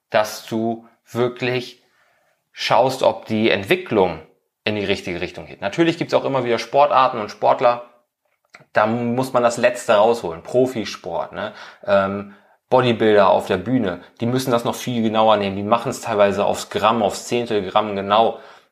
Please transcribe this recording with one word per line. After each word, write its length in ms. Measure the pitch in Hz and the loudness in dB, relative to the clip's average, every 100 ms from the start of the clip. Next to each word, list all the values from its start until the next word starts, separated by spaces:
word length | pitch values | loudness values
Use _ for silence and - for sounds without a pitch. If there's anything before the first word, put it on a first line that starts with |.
| _ | _
dass 360 | 110 107 - - | -2 -2 -6 -6
du 420 | 113 113 113 - _ _ | -4 -4 -6 -12 _ _
wirklich 720 | 117 123 120 127 127 - - _ _ _ _ _ _ _ | -4 -4 -2 -4 -4 -6 -16 _ _ _ _ _ _ _
schaust, 500 | - - 117 131 131 | -8 0 2 2 2
ob 240 | - - - | 0 0 -4
die 240 | 110 110 | 0 2
Entwicklung 720 | 101 98 185 - 107 90 80 - _ _ _ 110 | 2 0 -2 0 2 2 -2 -14 _ _ _ -6
in 100 | 104 | -4
die 80 | |
richtige 380 | 98 95 101 85 | -4 -4 -6 -8
Richtung 240 | 87 - 80 | -8 -10 -18
geht. 160 | - | -10
Natürlich 360 | 101 - 165 165 | -6 0 0 -2
gibt's 160 | 143 | -2
auch 120 | 127 131 | -2 -2
immer 180 | 135 | -2
wieder 160 | 120 113 | -2 -4
Sportarten 600 | - 139 147 131 127 123 | 0 2 2 4 2 -2
und 100 | 104 | -8
Sportler, 540 | - 123 127 123 120 - _ _ _ _ _ _ - _ | -2 0 2 2 0 -6 _ _ _ _ _ _ -20 _
da 120 | 110 107 | 0 0
muss 460 | 117 120 120 131 | 0 -2 -2 -2
man 100 | 123 | 0
das 140 | 120 117 | 0 2
Letzte 380 | 120 - - | 0 0 0
rausholen. 500 | 104 110 117 85 82 | 4 4 2 -4 -10
Profisport, 880 | - 123 131 117 101 - 90 82 - | -4 0 0 -2 -8 -10 -8 -8 -6
ne? 220 | 85 107 - - - - | -8 -10 -12 -20 -12 2
Ähm, 500 | 98 98 101 101 - _ _ _ | 2 2 -2 -10 -18 _ _ _
Bodybuilder 600 | 127 123 110 110 104 95 | 2 4 2 4 6 6
auf 180 | 95 - | 4 2
der 80 | 95 | -4
Bühne, 460 | 98 127 98 90 - - | -2 -2 -2 -6 -12 -8
die 60 | 120 | -4
müssen 260 | 127 131 | -2 0
das 140 | 117 117 | -2 -2
noch 100 | - | -6
viel 260 | 127 120 | -4 -2
genauer 360 | 110 110 110 104 | 0 2 4 2
nehmen. 180 | 98 95 | 0 -4
Die 80 | |
machen's 380 | 101 - 135 113 | 0 0 -2 -8
teilweise 420 | 120 104 101 95 | -4 2 2 2
aufs 260 | 95 98 - | -2 -2 -6
Gramm, 320 | 101 104 117 | 0 2 2
aufs 240 | 98 - - | 0 -4 -4
Zehntel 400 | 120 117 104 92 | -4 -2 -2 0
Gramm 260 | 107 107 98 | -2 -2 -4
genau. 460 | 98 107 110 - - - _ | 2 4 2 -2 -12 -20 _